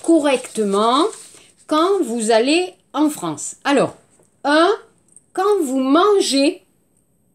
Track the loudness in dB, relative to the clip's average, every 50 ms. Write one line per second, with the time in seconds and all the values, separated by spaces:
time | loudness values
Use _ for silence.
0 | 0 2 2 2 2 2 0 -2 -4 -6 -6 -4 -2 -2 0 0 2 2 2 2
1 | 0 -2 -4 -8 -18 -20 -20 -20 -20 _ _ _ _ -2 0 0 2 2 0 0
2 | -2 -4 -4 -4 0 0 2 2 2 2 0 0 -2 -4 -8 _ _ _ -4 -2
3 | -2 -2 -2 -4 -8 -8 -8 -8 -10 -14 -14 -8 -4 -2 0 0 0 -2 -4 -10
4 | _ _ _ _ _ _ _ _ -4 0 2 2 2 2 0 -2 -6 _ _ _
5 | _ _ _ _ _ _ -6 -4 -2 0 0 0 -2 -2 -2 -2 0 2 2 4
6 | 4 4 2 2 0 0 0 0 0 0 -2 -4 _ _ _ _ _ _ _ _
7 | _ _ _ _ _ _ _